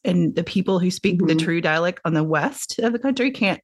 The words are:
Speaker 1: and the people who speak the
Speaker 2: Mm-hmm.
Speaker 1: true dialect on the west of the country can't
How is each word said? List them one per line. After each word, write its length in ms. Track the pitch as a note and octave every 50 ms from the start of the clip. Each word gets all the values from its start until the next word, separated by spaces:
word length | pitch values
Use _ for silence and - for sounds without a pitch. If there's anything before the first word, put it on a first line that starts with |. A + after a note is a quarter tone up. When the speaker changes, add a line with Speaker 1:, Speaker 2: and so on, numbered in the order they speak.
| -
Speaker 1:
and 300 | A#3 F3+ F3+ E3 D3+ -
the 100 | F#3+ F3
people 360 | - - G3 F#3 G3 F#3+ F3+
who 100 | F3+ F#3
speak 280 | F#3 - - G3 F3+ F3
the 60 | E3+
Speaker 2:
Mm-hmm. 120 | D#3+ D#3+ D#3+
Speaker 1:
true 220 | D#3+ E3 E3 F3
dialect 400 | E3 D#3+ D#3 D#3+ E3+ F3+ F#3 - -
on 100 | E3 D#3+
the 100 | D#3 D#3
west 540 | D#3 D#3 D3 D3+ C#4 C#4 - - - - -
of 120 | A3+ A#3
the 60 | A#3 A#3
country 320 | B3+ C4+ B3+ B3+ B3 C#4
can't 300 | C4 - G#3 F#3+ E3+ -